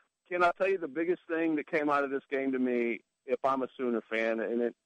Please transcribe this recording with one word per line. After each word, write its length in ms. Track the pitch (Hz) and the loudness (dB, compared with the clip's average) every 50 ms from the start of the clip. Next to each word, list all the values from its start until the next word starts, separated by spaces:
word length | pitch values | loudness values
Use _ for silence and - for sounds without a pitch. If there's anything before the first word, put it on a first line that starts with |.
| _ _ _ _ _ _ | _ _ _ _ _ _
Ken, 140 | 180 175 175 | 0 2 2
I'll 100 | 175 - | 2 2
tell 160 | - 185 190 | 2 0 0
you 80 | 196 | 0
the 120 | 185 165 143 | -2 -2 -6
biggest 320 | 127 160 165 170 180 - _ - | -4 -2 0 0 -2 -2 _ -4
thing 260 | 165 160 165 160 160 | -2 0 2 2 0
that 120 | 147 - | 0 -2
came 220 | - - 156 147 147 | -2 -2 0 2 2
out 140 | 143 143 143 | 2 2 0
of 60 | 135 | -2
this 140 | 139 135 - _ | -4 -6 -4 _
game 220 | 139 135 135 135 | -4 -2 -2 0
to 80 | 131 127 | 0 0
me, 400 | 127 127 123 120 117 117 110 - - _ _ _ _ | 0 2 2 2 0 0 -2 -4 -8 _ _ _ _
if 140 | 135 123 - - | -4 -4 0 2
I'm 180 | 131 135 131 127 | 0 0 0 -2
a 40 | - - | -6 -6
Sooner 240 | - 127 123 117 110 | -4 -2 0 0 -2
fan, 400 | - - 113 113 113 113 113 113 | -2 -2 -2 0 0 0 0 0
and 200 | 107 92 120 120 | -2 -2 0 0
it, 140 | 120 117 - _ _ | 0 -2 -4 _ _